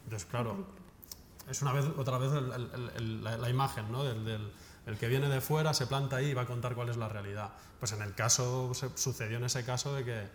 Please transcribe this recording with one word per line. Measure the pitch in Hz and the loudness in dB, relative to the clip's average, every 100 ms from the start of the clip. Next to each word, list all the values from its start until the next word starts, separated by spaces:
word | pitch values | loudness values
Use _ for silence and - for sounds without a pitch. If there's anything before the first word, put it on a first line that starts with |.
Entonces, | - 107 - | -6 -8 -4
claro, | 120 117 101 - - - - - - - - - | -2 0 -2 -6 -12 -18 -20 -16 -16 -16 -16 -8
es | 131 | 0
una | 143 | 2
vez, | 139 139 143 | 4 2 2
otra | 131 127 | 0 2
vez | 135 | 4
el, | 147 127 | 2 2
el, | 123 117 | -2 -4
el, | 120 120 - | -4 -6 -2
el, | 113 110 | -2 -2
la, | 107 117 | -2 0
la | 120 | 2
imagen, | 127 135 - 107 | 4 2 0 -2
¿no? | 127 | 0
Del, | 139 110 110 | 0 0 -2
del... | 110 104 - - - - | -2 -4 -10 -18 -14 -8
el | 107 | -2
que | 117 | 2
viene | 131 143 | 4 4
de | 135 | 2
fuera | 131 156 156 | 4 4 4
se | 147 117 | 4 2
planta | 139 139 131 | 0 2 2
ahí | 143 | 2
y | |
va | 127 | 2
a | 123 | 0
contar | 120 120 117 | 0 -2 -2
cuál | 120 | -2
es | 117 | -2
la | 110 | -2
realidad. | 104 101 101 101 - - - | -4 -4 -6 -6 -10 -18 -6
Pues | 110 | -4
en | 107 | -2
el | 104 | -4
caso, | 95 110 - 123 127 127 | 2 4 6 4 2 0
se, | 123 131 - | 0 -2 0
sucedió | - 120 110 113 | -2 0 -2 0
en | 123 | 0
ese | 131 | 0
caso | 120 127 143 139 | 0 0 0 0
de | |
que | 123 113 98 | -2 -2 -6